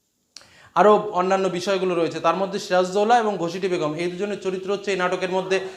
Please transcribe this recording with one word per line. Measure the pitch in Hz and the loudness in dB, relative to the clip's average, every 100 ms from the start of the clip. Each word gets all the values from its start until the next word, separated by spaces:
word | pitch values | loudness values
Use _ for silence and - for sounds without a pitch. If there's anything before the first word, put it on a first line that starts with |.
| _ _ _ - _ - - 170 | _ _ _ -20 _ -20 -4 4
আরও | 202 208 - | 6 6 2
অন্যান্য | 175 185 190 185 | -2 0 0 0
বিষয়গুলো | 180 202 190 185 170 | -2 -2 0 0 0
রয়েছে। | 160 156 | 0 0
তার | 165 175 | 0 0
মধ্যে | 190 190 | -2 -4
সিরাজদৌলা | - 180 185 190 214 240 | 0 2 2 2 4 4
এবং | 214 190 | 2 -2
ঘসিটি | 170 185 190 | -4 -4 -2
বেগম | 175 151 156 | -2 -2 -2
এই | 175 | -4
দুজনের | 175 202 196 | -4 -6 -6
চরিত্র | 190 185 185 | -6 -6 -4
হচ্ছে | 196 202 | -4 -2
এই | 185 | -2
নাটকের | 180 180 180 | -2 -2 -2
মধ্যে | 185 185 190 190 | -4 -2 -2 -4